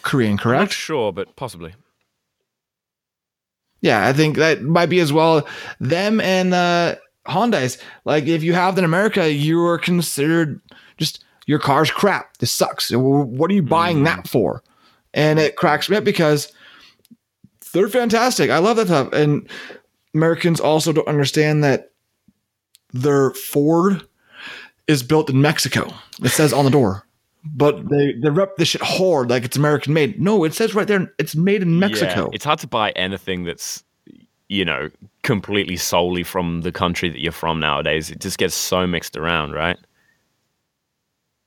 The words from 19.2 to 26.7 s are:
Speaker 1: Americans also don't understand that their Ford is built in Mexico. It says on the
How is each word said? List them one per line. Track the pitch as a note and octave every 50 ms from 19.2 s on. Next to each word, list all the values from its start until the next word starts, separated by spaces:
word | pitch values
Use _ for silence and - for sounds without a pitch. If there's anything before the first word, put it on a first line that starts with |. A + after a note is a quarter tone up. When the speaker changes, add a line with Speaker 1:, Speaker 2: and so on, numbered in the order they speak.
| D3+ D3 D3 - - - - - - - - - _ _ _ _ _ _ -
Speaker 1:
Americans | D3+ D#3+ E3 E3+ E3 - F3 E3 D3
also | - C#3+ D#3 D#3 D3+ E3 D3
don't | D3+ - -
understand | D3+ D3 C#3 C3 - D#3 D3+ D3+ D3+ D3+ D3
that | C#3+ B2+ - - - _ _ _ _ _ _ _ _ _ _ _ _ _ _ _ _ _ _ _ _ -
their | B2+ B2+ D3 C#3+ C#3 C3+ C3
Ford | C3 - - - - C#3+ C#3+ D3+ E3 E3+ F3+ G3+ G3 E3 - _ _ _ _ _ _ - - - - - - - _ _ _ -
is | D#3 C3+ B2
built | B2 D#3 D#3 D#3 D3+
in | C3 C3
Mexico. | C#3 D3+ D#3+ - - B2+ - - - - - - - - - - -
It | E3+
says | - - D#3 D3 A2+
on | C3+ C#3+
the | C3+